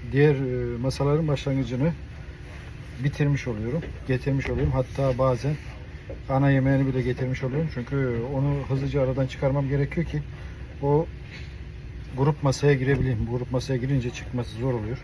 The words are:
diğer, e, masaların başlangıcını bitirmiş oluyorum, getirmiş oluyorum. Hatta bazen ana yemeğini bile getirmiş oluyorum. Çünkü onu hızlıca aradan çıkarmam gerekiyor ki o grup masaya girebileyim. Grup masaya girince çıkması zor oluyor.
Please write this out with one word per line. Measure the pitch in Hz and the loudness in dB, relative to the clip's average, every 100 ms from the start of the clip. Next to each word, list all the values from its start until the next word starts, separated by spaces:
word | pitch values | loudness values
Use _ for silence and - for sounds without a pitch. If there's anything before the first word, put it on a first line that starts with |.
| 120 | 0
diğer, | 127 151 135 | 6 6 6
e, | 131 123 120 117 | 0 0 -2 -2
masaların | 131 - 143 151 160 | -2 0 2 2 2
başlangıcını | 135 - 135 120 123 156 160 - - - - - - - - - - | 0 0 0 0 2 0 0 -10 -12 -12 -12 -14 -12 -12 -12 -12 -4
bitirmiş | 139 - 143 139 131 | -4 0 2 2 -2
oluyorum, | 107 113 156 - - - | -4 -2 -4 -6 -10 -2
getirmiş | 127 143 135 - | -2 0 0 0
oluyorum. | 123 147 | 0 2
Hatta | 131 127 - 135 120 | 2 0 0 0 4
bazen | 131 123 135 151 - - - - - - - | 2 2 0 -2 -6 -12 -14 -14 -12 -12 -2
ana | 135 139 | 4 6
yemeğini | 135 131 135 135 | 6 4 4 2
bile | 127 | 0
getirmiş | 123 120 131 127 | 0 -2 -2 -2
oluyorum. | 131 139 160 | -2 -2 -2
Çünkü | 127 117 139 131 117 120 | -4 -2 0 0 0 -2
onu | 135 143 143 127 | 0 0 0 0
hızlıca | 135 139 139 | -2 0 2
aradan | 131 131 131 | 2 2 0
çıkarmam | - 139 139 135 | 0 0 2 2
gerekiyor | 139 139 - 165 | 2 2 0 0
ki | 151 143 - - - - - | -2 -4 -10 -12 -12 -12 -2
o | 143 147 165 - - - - - - - - - - 127 | 4 4 4 -6 -12 -12 -12 -12 -12 -12 -12 -12 -10 2
grup | 139 151 | 2 4
masaya | 143 127 143 | 0 4 4
girebileyim. | 135 131 135 131 110 117 | 4 4 2 2 2 0
Grup | 123 123 | -2 0
masaya | 131 - 127 | -2 0 -2
girince | 135 139 120 | 2 2 0
çıkması | - - 127 113 107 | -6 -6 -4 -4 -4
zor | 131 | -2
oluyor. | 120 107 131 | -2 -2 -6